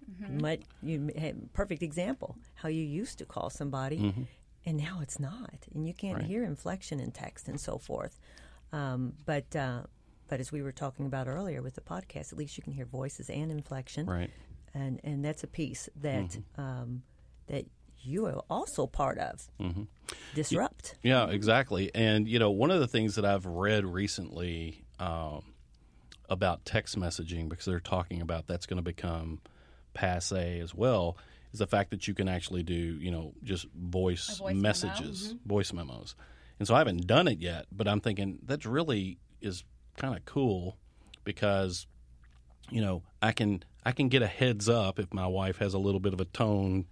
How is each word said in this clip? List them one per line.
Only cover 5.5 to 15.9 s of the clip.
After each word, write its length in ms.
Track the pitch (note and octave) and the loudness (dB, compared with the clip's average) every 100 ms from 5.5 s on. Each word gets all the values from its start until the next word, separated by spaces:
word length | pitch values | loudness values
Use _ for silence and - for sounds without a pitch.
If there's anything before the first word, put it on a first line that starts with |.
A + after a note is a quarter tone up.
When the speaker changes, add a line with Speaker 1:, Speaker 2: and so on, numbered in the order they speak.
| - - - | -16 -12 -6
Speaker 2:
and 100 | D#3+ | -6
you 80 | |
can't 240 | F3 G3 - | -6 -4 -2
Speaker 3:
Right. 60 | D#3 | -2
Speaker 2:
hear 180 | G#3 | -2
inflection 560 | A3+ D3 - F#3 - C#3+ | -4 -4 -6 -6 -6 -6
in 120 | B2 | -6
text 360 | - - - - | -8 -12 -12 -10
and 100 | - | -8
so 180 | - - | -6 -6
forth. 400 | - - - - - - - - - | -6 -6 -6 -10 -20 -20 -20 -20 -10
Um, 400 | D3+ C#3 B2+ B2+ - - | -4 -2 -2 -4 -4 -2
but, 280 | D3 C3+ D#3+ | -2 -2 -2
uh, 260 | C3 A#2+ - - - - - | -2 -4 -8 -16 -20 -20 -8
but 120 | C3 | -6
as 120 | B2+ | -4
we 100 | D3+ | -4
were 80 | C#3 | -6
talking 340 | C3 C#3 B2+ C#3 | -4 -6 -4 -4
about 220 | C3 B2+ | -2 -2
earlier 340 | D3 G3 C3+ | -4 -4 -4
with 140 | C3 - | -6 -10
the 60 | |
podcast, 500 | - F3 F#3 - - | -10 -10 -8 -10 -10
at 60 | D#3 | -8
least 200 | D3 - | -8 -8
you 60 | |
can 100 | - | -8
hear 120 | C#3 B2 | -8 -8
voices 440 | B2+ C3+ - - | -6 -6 -8 -8
and 220 | C#3 D#3+ | -6 -4
inflection. 540 | D3+ D3 C3+ B2+ - E3+ | -4 -6 -8 -6 -6 -2
Speaker 3:
Right. 240 | F2 F2 - - - - | 0 -2 -6 -20 -20 -12
Speaker 2:
And, 260 | C#3 C3+ B2+ | -6 -4 -4
and 200 | - C#3+ C#3+ | -4 -2 -2
that's 180 | D#3 | -4
a 40 | - | -8
piece 400 | - C#3+ A#2+ - | -6 -4 -6 -10